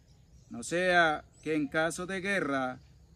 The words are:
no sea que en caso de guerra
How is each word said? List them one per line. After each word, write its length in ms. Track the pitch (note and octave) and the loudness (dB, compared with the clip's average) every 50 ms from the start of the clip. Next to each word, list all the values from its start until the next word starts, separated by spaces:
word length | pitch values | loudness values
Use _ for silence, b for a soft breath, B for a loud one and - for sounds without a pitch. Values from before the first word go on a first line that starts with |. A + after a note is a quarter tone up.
| - - - - - - - - - - | -20 -20 -20 -20 -20 -20 -20 -20 -18 -14
no 140 | - A#2 A#2 | -12 -10 -6
sea 600 | - E3 F3 F#3 F#3 F3 F3 E3+ D#3+ D3+ - - - _ - - | -4 -2 0 2 4 6 6 6 4 2 -2 -6 -14 _ -10 -4
que 100 | D3+ D#3+ | -2 -2
en 140 | D#3 D3 | 0 0
caso 400 | C#3 - D#3+ D#3+ E3 D#3+ - F3+ | 0 0 0 0 0 -2 -4 -8
de 120 | E3 F#3+ F#3+ | -6 -6 -4
guerra 600 | F3 G3+ G3+ F#3 D3+ C#3 C#3 C3+ C3 B2+ B2+ C3 - - - - - - - | -2 0 0 0 0 0 0 -2 -2 -4 -6 -10 -16 -20 -20 -20 -20 -20 -20